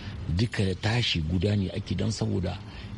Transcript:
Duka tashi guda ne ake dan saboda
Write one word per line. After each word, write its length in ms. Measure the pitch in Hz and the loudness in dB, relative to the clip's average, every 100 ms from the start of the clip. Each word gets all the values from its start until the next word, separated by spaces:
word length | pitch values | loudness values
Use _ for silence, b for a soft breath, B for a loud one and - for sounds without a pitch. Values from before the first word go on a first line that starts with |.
| B B - 85 | B B -2 2
Duka 380 | 117 - 95 90 | 2 2 0 2
tashi 440 | 104 117 113 85 | 2 2 2 0
guda 340 | 78 90 101 104 | 0 2 4 2
ne 140 | 92 | 2
ake 260 | - - 90 | -2 -2 0
dan 160 | 104 | 0
saboda 460 | 107 110 101 90 90 - B B | 0 0 0 0 -4 -8 B B